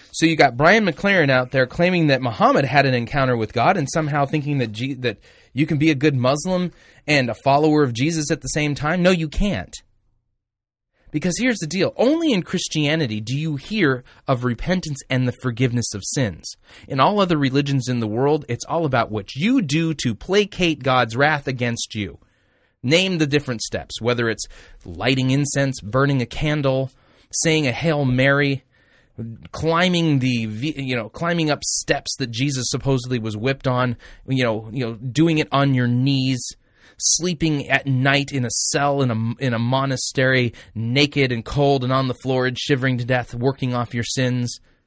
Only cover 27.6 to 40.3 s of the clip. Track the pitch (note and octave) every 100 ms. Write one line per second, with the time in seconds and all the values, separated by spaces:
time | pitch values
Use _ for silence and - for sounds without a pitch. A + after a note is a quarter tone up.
27.6 | C#3 - E3 D3 C3+ B2 C3+ C#3+ C#3+ C#3
28.6 | - _ _ _ _ - A2+ A2+ - -
29.6 | D#3 E3 F#3 F3 E3 C#3+ B2+ A#2+ A2 G#2+
30.6 | D3+ C#3+ C3+ B2 G#2+ - E3+ E3+ D#3 C#3+
31.6 | - - - C#3+ - - B2+ A2+ C#3+ C3
32.6 | A#2+ C3+ C3+ C3+ B2 B2+ A2 G#2 B2+ C#3
33.6 | C3+ B2 B2 A#2 - - - C3 A#2+ G#2+
34.6 | A2 A#2 A#2+ A2+ B2+ A#2 E3 D#3 D3+ C3+
35.6 | C#3 C3 A#2+ A#2+ C3+ C3+ C3 B2+ - -
36.6 | _ _ - - - - F3+ D#3+ D#3+ D3
37.6 | C3 C3+ C#3 C3 C3+ C#3 C#3 C#3 A#2+ -
38.6 | - D3+ C#3+ C#3 B2+ A2+ A2+ A#2 C3+ A#2+
39.6 | A#2 C3 C3+ C3 - - C3